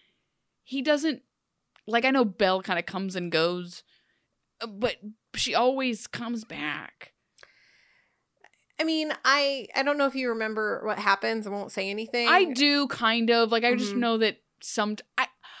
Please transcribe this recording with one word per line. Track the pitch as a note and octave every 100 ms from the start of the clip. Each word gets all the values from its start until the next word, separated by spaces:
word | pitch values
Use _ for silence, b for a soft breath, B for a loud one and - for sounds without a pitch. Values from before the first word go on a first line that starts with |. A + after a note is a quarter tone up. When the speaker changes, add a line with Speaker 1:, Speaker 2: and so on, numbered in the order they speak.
| _ _ _ _ _ _
Speaker 1:
He | - C4+
doesn't, | C4+ D4 D#4+ C4 _ _ _ _ _ _ -
like, | A#3 C4
I |
know | C#4
Belle | A3 - F#3+ F#3+
kinda | F#3+ F3
comes | - F#3+ F#3+
and | F#3 F3
goes, | E3 E3+ F3+ F3 - _ _ _ _ _ _ _ - A3+
but | G3 A3+ - G#3 A3 _
she | - -
always | F#3+ B3 C4+ B3+ A3 -
comes | - A#3 A#3
back. | A3 D3+ D3 C#3+ - - - _ _ _ b b b b b b b b b _ - _ _ -
Speaker 2:
I |
mean, | D#4+ D#4+ D#4 -
I, | B3+ C#4+ C#4 C4+ G#3
I | -
don't | C4+ D4
know | C#4
if |
you | C4 B3+
remember | A3+ A3 A3 G#3+ G3 G#3+
what | G3+
happens. | G#3 G3 A3+ A3+ G#3
I |
won't | G3+ G3
say | - F#3+
anything. | G3+ A3 A#3+ A#3+
Speaker 1:
I | F4
do, | F4 B3+ D4 C#4+ C#4
kind | - A#3 A#3 A3+
of. | A#3 A3+
Like, | A3+
I | A#3+
just | B3 G3+
Speaker 2:
Mm-hmm. | G3+
Speaker 1:
know | A#3 A3+
that | A3 - _ _
some, | - - G#3 G#3+ - -
I, | C4 _ B B